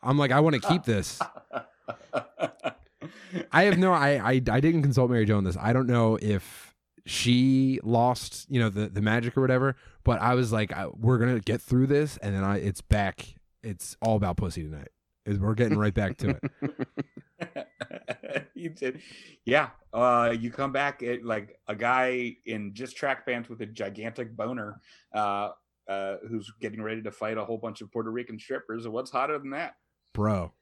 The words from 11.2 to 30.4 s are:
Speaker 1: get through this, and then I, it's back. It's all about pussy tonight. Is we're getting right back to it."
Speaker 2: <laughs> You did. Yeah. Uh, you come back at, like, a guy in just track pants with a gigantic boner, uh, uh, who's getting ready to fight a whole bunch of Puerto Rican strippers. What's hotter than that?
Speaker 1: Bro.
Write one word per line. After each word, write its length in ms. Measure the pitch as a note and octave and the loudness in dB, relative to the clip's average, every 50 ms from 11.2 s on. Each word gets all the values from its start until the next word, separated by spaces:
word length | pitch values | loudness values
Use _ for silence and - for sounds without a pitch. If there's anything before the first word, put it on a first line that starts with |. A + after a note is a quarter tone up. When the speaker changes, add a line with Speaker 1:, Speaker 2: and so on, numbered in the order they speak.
| A2+ B2 B2+ A#2 | 4 2 2 0
Speaker 1:
get 220 | G2+ - A2+ A#2 | 0 -2 -4 -4
through 260 | - - B2 B2 C3 C3+ | -2 0 2 2 4 4
this, 300 | C#3+ C#3+ D3+ D3 - - | 4 2 2 0 -4 -6
and 180 | - G2+ G2 | -6 -4 -2
then 80 | G2 G2 | 0 0
I, 140 | G2 G2+ G2+ | 0 0 0
it's 220 | - G2+ G2 - | 0 -2 -4 -4
back. 540 | - _ A2+ G#2 G2+ G2 - - - - - - _ _ _ _ | 0 _ 2 2 2 -2 -4 -8 -14 -18 -18 -20 _ _ _ _
It's 340 | - A2+ G2 F2+ - - - _ | -10 -10 -10 -10 -10 -16 -12 _
all 140 | - A2+ A2 | 0 2 2
about 220 | G#2+ G2+ F2+ F2 - | 4 2 0 -2 -2
pussy 260 | - F2+ D#2+ - D#2+ | -4 -6 -6 -8 -10
tonight. 260 | D2+ D#2 D2 C#2 - _ _ _ _ _ _ _ | -10 -10 -12 -14 -18 _ _ _ _ _ _ _
Is 140 | G#2+ G#2 G2 | -4 -2 0
we're 140 | F#2+ G#2+ A2 | 0 0 2
getting 220 | G#2 B2 A2+ G#2 G#2 | 2 2 2 4 2
right 160 | G#2 G#2 F#2+ | 2 2 2
back 240 | A2+ G#2 F#2+ E2 - | 0 0 -2 -2 -2
to 120 | - C#3 C3+ - - C#3+ _ _ | -2 -2 -2 -2 -4 -10 _ _
it." 1040 | - C3+ - - B2+ - _ - - _ _ - - _ _ _ E3+ - _ - - _ | -8 -8 -6 -6 -10 -8 _ -10 -10 _ _ -20 -20 _ _ _ -14 -12 _ -14 -14 _
Speaker 2:
<laughs> 0 | _ _ - - - - - - A#2+ - - - C3+ C3+ C#3+ _ _ | _ _ -14 -12 -12 -16 -12 -12 -12 -12 -10 -8 -8 -8 -8 _ _
You 140 | - F3 E3 | -12 -12 -12
did. 320 | D#3 - C#3 B2+ C3 - - - - - - - - _ _ | -8 -6 -6 -6 -6 -6 -14 -20 -20 -20 -20 -20 -20 _ _
Yeah. 240 | A#2 B2 D3 D3+ - - - _ _ | 2 2 2 2 0 -6 -18 _ _
Uh, 420 | - A#2 A#2+ B2 A#2+ A#2+ A#2+ A#2 A#2 A#2 | -2 2 2 4 4 4 4 2 0 -2
you 100 | A2+ A#2+ | -6 -8
come 220 | A#2 - C#3 C#3 | -6 -6 -6 -4
back 320 | C3 C#3 C#3+ C#3+ C#3 - A#2+ | -2 -2 -2 -2 -4 -6 -6
at, 220 | A#2 B2 A#2+ A#2 | -6 -6 -6 -4
like, 340 | A#2+ A2 G#2+ G#2 G#2 - _ _ - | -4 -4 -4 -6 -10 -20 _ _ -10
a 80 | A2 | -8
guy 600 | G#2 A#2 A#2+ B2+ B2+ B2+ B2+ B2+ B2+ B2 A#2+ - _ _ | -4 0 0 2 2 2 0 0 -2 -4 -6 -8 _ _
in 280 | A2+ A2+ G#2+ G#2 G2+ G2+ | -8 -8 -6 -6 -10 -10
just 220 | A2 B2+ B2 - | -12 -12 -12 -10
track 300 | - - C#3 C3+ C3 - | -6 -4 -4 -4 -4 -4
pants 240 | - B2 A#2+ A#2 A#2 | -6 -6 -6 -6 -12
with 100 | A#2+ A2 | -12 -12
a 40 | A2+ | -12
gigantic 680 | G#2 A2 A2 G#2+ G2 G2+ G#2+ A2 A2+ A2 - B2 A2+ A2+ A2+ | -12 -8 -8 -8 -8 -8 -10 -10 -10 -8 -10 -10 -12 -8 -8
boner, 420 | G#2+ A2+ B2+ B2 G#2+ G#2 G#2 - _ _ - _ _ _ - | -6 -6 -6 -8 -8 -10 -12 -16 _ _ -20 _ _ _ -4
uh, 360 | G#2+ G#2+ G2+ G2+ G2+ G#2 G2+ - _ _ _ _ _ _ - | -2 0 0 0 -2 -4 -6 -8 _ _ _ _ _ _ -6
uh, 260 | G2 G2 G2 G2 G2 - - A2 | -6 -4 -4 -6 -6 -8 -10 -8
who's 200 | A2+ A2 G2+ G#2+ G#2+ _ | -8 -8 -8 -10 -16 _
getting 200 | - A2 G2+ A2 | -10 -8 -8 -6
ready 200 | G#2+ G#2+ A2 A2+ | -8 -6 -8 -6
to 100 | G#2+ G#2+ | -8 -10
fight 260 | G2+ - A2+ G#2+ A2 A2 | -10 -6 -6 -4 -4 -4
a 60 | G#2 | -4
whole 140 | G#2+ A#2 G#2+ | -6 -6 -6
bunch 240 | A2+ A2+ G#2 - | -6 -10 -10 -10
of 100 | A2+ G2 | -16 -10
Puerto 180 | _ A#2 A2 A2+ | _ -6 -6 -4
Rican 300 | A2+ B2 A#2+ - A2 G#2+ | -4 -6 -8 -8 -12 -16
strippers. 480 | - - C3 B2 - - A2+ A#2 A2+ A#2 | -10 -8 -8 -8 -8 -8 -10 -8 -8 -6
What's 240 | G#2+ A#2+ C3 C3 | -6 -6 -6 -4
hotter 260 | - B2 C3+ C#3+ D3+ D3 | -2 -2 -2 -2 -2 -6
than 120 | C#3+ C3+ | -6 -8
that? 260 | C#3 D3 E3+ - - _ _ _ _ _ _ _ _ | -8 -8 -8 -8 -10 _ _ _ _ _ _ _ _
Speaker 1:
Bro. 400 | A#2 G#2 G#2+ G#2+ F#2+ | -2 0 0 0 0